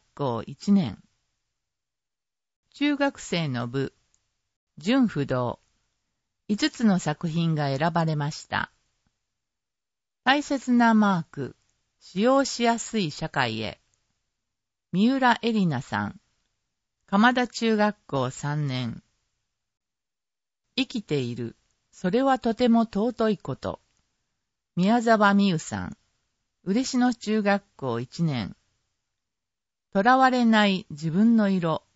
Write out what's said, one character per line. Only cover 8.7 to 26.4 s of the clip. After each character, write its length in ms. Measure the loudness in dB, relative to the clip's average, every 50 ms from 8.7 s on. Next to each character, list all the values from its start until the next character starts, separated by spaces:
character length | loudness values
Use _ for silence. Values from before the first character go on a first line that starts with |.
| _ _ _ _ _ _ _ _ _ _ _ _ _ _ _ _ _ _ _ _ _ _ _ _ _ _ _ _ _ _ _
大 200 | 2 2 2 0
切 280 | -2 -6 -4 0 2
な 220 | 2 4 4 4 4
マ 260 | 4 4 2 0 0
ー 40 | -4 -8
ク、 240 | -10 -10 -10 -10 -12 _ _ _ _ _ _ _ _ _
使 220 | _ -10 -4 0
用 220 | 2 2 2 2 0
し 180 | -2 -4 -2 0
や 160 | 0 0 -2
す 200 | -6 -6 -4 -4
い 120 | -4 -4
社 180 | -4 -8 -10 -6
会 320 | -2 -2 -2 -2 -2 -6
へ。 180 | -8 -8 -10 -14 _ _ _ _ _ _ _ _ _ _ _ _ _ _ _ _ _ _ _ _ _ _
三 200 | -2 0 2 2
浦 280 | 2 2 2 2 2 0
絵 120 | -2 -2 0
里 120 | 2 0
奈 220 | 0 0 -2 -4
さ 180 | -6 -6 -4 -4
ん。 140 | -6 -8 -14 _ _ _ _ _ _ _ _ _ _ _ _ _ _ _ _ _
鎌 280 | _ 2 4 4 4 4
田 140 | 2 -2
中 300 | -4 -4 -4 -2 0 2
学 280 | 2 2 0 -2 -6 _
校 240 | -6 -4 -4 -4 -4
三 380 | -6 -8 -6 -6 -4 -4 -4
年。 360 | -4 -4 -4 -6 -6 -8 -10 -16 _ _ _ _ _ _ _ _ _ _ _ _ _ _ _ _ _ _ _ _ _ _ _ _ _ _ _ _ _ _ _ _ _ _
生 100 | -4 -4
き 160 | -4 -6 -10 -6
て 160 | -4 -4 -4
い 160 | -4 -4 -6
る、 200 | -8 -10 -12 -12 _ _ _ _ _ _ _
そ 180 | _ -6 -4 -2
れ 120 | 0 2
は 180 | 2 2 0 0
と 160 | 0 -2 0
て 140 | 2 2 4
も 120 | 4 4
尊 480 | 2 0 -2 -2 -2 -2 -2 0 0 0
い 80 | 0
こ 180 | -2 -6 -10 -10
と。 260 | -8 -8 -10 -10 -10 _ _ _ _ _ _ _ _ _ _ _ _ _ _ _ _ _ _ _
宮 260 | 0 2 2 2 2
沢 320 | 4 2 4 4 4 4 4
美 160 | 4 4 2
優 80 | 0
さ 280 | -2 -4 -8 -10 -8 -8
ん。 120 | -10 -12 -16 _ _ _ _ _ _ _ _